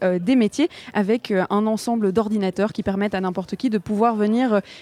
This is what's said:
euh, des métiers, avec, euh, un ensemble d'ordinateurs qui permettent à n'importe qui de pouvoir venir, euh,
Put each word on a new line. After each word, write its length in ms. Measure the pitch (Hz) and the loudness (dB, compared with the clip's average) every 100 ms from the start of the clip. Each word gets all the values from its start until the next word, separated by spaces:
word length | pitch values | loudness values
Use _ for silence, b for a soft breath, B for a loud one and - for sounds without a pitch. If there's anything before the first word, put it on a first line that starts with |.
euh, 160 | 185 180 | 0 0
des 160 | 175 262 | 2 4
métiers, 320 | 208 - 330 B B | 4 2 -2 B B
avec, 380 | - 196 233 - | -2 0 0 0
euh, 140 | 190 - | 0 0
un 160 | 208 220 | 0 0
ensemble 440 | 220 - 233 196 | -2 -2 0 0
d'ordinateurs 600 | 190 208 214 190 190 208 | 0 0 0 -2 0 -2
qui 100 | - | -2
permettent 320 | 202 196 208 196 | -4 -2 -2 -2
à 60 | |
n'importe 340 | 185 180 180 190 | -4 -4 -8 -4
qui 140 | 254 | -2
de 80 | 214 | -2
pouvoir 400 | - 208 233 214 | -2 0 2 2
venir, 380 | 208 233 254 202 | 0 2 2 0
euh, 40 | B B | B B